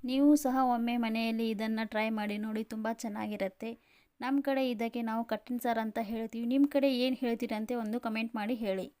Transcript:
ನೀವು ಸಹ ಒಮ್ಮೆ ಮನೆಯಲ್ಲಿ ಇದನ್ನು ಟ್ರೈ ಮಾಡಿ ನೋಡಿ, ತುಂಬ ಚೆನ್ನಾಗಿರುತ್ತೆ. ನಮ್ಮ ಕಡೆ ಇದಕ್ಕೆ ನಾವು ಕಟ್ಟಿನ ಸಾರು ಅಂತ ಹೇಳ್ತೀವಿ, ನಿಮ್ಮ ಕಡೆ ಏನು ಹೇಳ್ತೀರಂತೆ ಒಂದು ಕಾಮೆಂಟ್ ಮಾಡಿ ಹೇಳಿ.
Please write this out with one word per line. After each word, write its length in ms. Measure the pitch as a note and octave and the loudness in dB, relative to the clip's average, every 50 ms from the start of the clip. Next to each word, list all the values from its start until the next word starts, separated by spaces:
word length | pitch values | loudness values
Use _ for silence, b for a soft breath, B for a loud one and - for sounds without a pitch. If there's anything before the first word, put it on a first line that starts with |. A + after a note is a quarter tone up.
| - B3 | -4 -2
ನೀವು 200 | B3+ C4+ C#4+ D4 D4 D4 - | 2 6 8 8 8 8 6
ಸಹ 120 | B3+ B3+ C4 C4 B3+ A#3+ | 2 2 2 2 2 2
ಒಮ್ಮೆ 200 | A#3 A#3 A#3 A#3+ A#3+ A#3 | 0 0 0 0 0 0
ಮನೆಯಲ್ಲಿ 420 | A3+ A3 A3+ A3+ A3+ A3+ A3+ A3+ A3+ A3 | 0 0 0 0 0 0 0 0 -2 -2
ಇದನ್ನು 300 | G3+ A3 A3 A3 A3 A3+ A3 - | -2 -2 -2 -2 -2 -2 -2 -2
ಟ್ರೈ 140 | G#3+ G#3+ A3 A3+ G#3+ | -2 -2 0 -2 -2
ಮಾಡಿ 180 | G#3 G#3 G#3 G#3 G#3+ | -2 -2 -4 -4 -4
ನೋಡಿ, 180 | A3 G#3+ A3 A3+ - - | -4 -4 -4 -4 -4 -6
ತುಂಬ 140 | A3 G#3+ A3 A3+ A3+ - | -6 -4 -4 -4 -4 -6
ಚೆನ್ನಾಗಿರುತ್ತೆ. 680 | A#3 G3+ G#3+ G#3+ G#3+ G#3 G3+ F#3 F#3+ - _ - A3+ A#3 b b b b b b b _ _ A#3+ | -8 -6 -6 -6 -6 -4 -2 -4 -4 -4 _ -10 -10 -10 b b b b b b b _ _ -4
ನಮ್ಮ 140 | B3 C#4 C#4+ C#4 - | 0 0 2 2 2
ಕಡೆ 140 | C4+ C4+ C4 B3+ B3 | 0 2 2 0 0
ಇದಕ್ಕೆ 280 | G#3 A#3 A#3 A3+ A#3+ A#3 A3+ | -2 -2 -2 -2 -4 -4 -2
ನಾವು 140 | A3 A3+ A#3 A3+ | -2 -4 -2 -2
ಕಟ್ಟಿನ 280 | A3 G#3 _ - B3 A#3+ - | -4 -6 _ -6 -6 -4 -2
ಸಾರು 160 | B3 A#3 A3+ A3 | 0 0 0 -2
ಅಂತ 140 | A3 G#3+ - A#3 G3 | -2 -4 -4 -4 -4
ಹೇಳ್ತೀವಿ, 340 | A#3 A3+ A3+ A3 - A3+ A#3 A#3 B3+ | -4 -4 -4 -4 -4 -4 -2 2 4
ನಿಮ್ಮ 140 | C#4 C#4+ C#4+ - | 6 4 6 6
ಕಡೆ 140 | C#4 C4+ C#4 C4 A#3+ B3 | 4 4 4 2 4 2
ಏನು 120 | C4 C4 - - | 0 0 0 0
ಹೇಳ್ತೀರಂತೆ 500 | A#3+ A#3 A3+ - A3+ A3+ G#3+ A3 G#3+ B3 A#3+ A3+ | 0 0 0 -2 -4 -4 -4 -4 -4 -4 -4 -2
ಒಂದು 160 | G#3+ A3 A#3+ - | -2 -4 -4 -4
ಕಾಮೆಂಟ್ 280 | A#3 A3 A3 A3+ A3+ - A3+ | -4 -4 -2 -4 -4 -4 -4
ಮಾಡಿ 160 | G#3 G#3 B3+ A3+ A3+ | -2 -2 -2 -2 0
ಹೇಳಿ. 220 | G#3 F#3+ F#3+ F3+ - - _ | -2 0 -2 -2 -6 -10 _